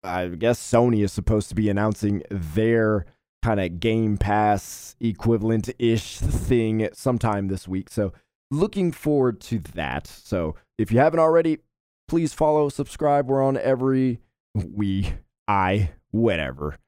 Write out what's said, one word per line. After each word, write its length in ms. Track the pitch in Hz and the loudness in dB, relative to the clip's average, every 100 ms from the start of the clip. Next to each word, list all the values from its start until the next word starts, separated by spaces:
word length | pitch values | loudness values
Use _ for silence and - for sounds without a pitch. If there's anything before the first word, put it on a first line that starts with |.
I 240 | 95 90 90 | -6 -4 -4
guess 320 | 87 113 120 | -2 0 0
Sony 420 | - 117 123 110 | 2 4 4 4
is 100 | 101 | 0
supposed 360 | - - 110 - | 0 0 0 0
to 60 | |
be 140 | - 104 | 0 0
announcing 540 | 101 107 104 104 101 - | 2 0 0 -2 -2 -4
their 720 | 98 80 85 113 117 110 107 - _ _ _ | -8 -4 0 2 4 2 0 -2 _ _ _
kinda 240 | 120 104 92 | -2 0 -2
Game 480 | 87 113 113 110 101 | -2 0 2 0 0
Pass 800 | 98 104 107 101 - - - - | 2 2 2 2 -2 -16 -18 -6
equivalent-ish 1200 | 117 98 117 113 110 113 107 - 117 113 - - | -4 -2 0 2 2 0 -2 -2 0 0 -2 -6
thing 680 | - - - 123 113 110 107 | -2 -2 0 0 2 -2 -4
sometime 560 | - 135 120 117 101 98 | -4 -2 0 0 -2 -2
this 180 | 95 - | -6 -6
week. 220 | 92 - | -6 -6
So 240 | - 101 - _ _ _ | -4 -4 -4 _ _ _
looking 420 | 143 208 202 175 | -2 0 0 -2
forward 480 | 143 156 147 127 104 | -2 0 2 0 -2
to 160 | - 113 - | -6 -6 -6
that. 320 | 87 73 69 - | -8 -6 -6 -10
So 500 | - - 95 80 - _ - | -20 -6 -4 -4 -8 _ -6
if 120 | 110 | 0
you 60 | 117 | 4
haven't 220 | 151 165 | 4 4
already, 380 | 160 165 165 156 _ _ _ _ - | 4 4 2 -2 _ _ _ _ -4
please 240 | 170 160 | -2 -2
follow, 360 | - 156 151 147 | 0 2 2 0
subscribe. 600 | - 143 - 151 143 131 | -2 -8 -2 2 2 2
We're 140 | 135 | 2
on 140 | 135 135 | 2 0
every, 640 | - 131 131 131 131 117 _ _ _ | 0 0 2 2 0 -2 _ _ _
we, 600 | 104 87 101 101 95 98 - _ _ - | -6 -6 -2 0 0 -2 -4 _ _ -2
I, 440 | 101 92 101 90 - _ | 0 2 2 0 -4 _
whatever. 680 | 107 113 87 71 65 76 - | 0 2 0 -4 -6 -8 -10